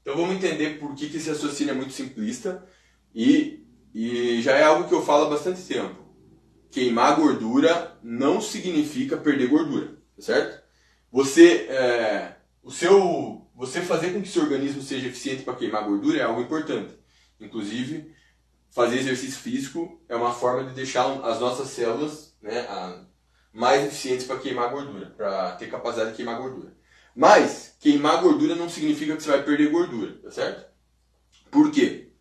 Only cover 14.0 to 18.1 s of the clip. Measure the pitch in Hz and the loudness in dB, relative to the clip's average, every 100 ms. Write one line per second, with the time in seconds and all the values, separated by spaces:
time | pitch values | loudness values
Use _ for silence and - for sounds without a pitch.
14 | 175 202 185 170 147 135 139 139 - 131 | -2 -4 -2 0 0 0 -2 -6 -8 -8
15 | 123 - 139 131 127 123 113 107 104 101 | -8 -8 -8 -8 -8 -8 -4 -4 -2 0
16 | 139 156 120 120 - 156 147 117 95 - | 0 0 -2 -2 -4 -6 -4 -6 -8 -18
17 | _ _ _ _ 107 113 101 117 131 156 | _ _ _ _ -14 -10 -8 -8 -8 -10
18 | - | -14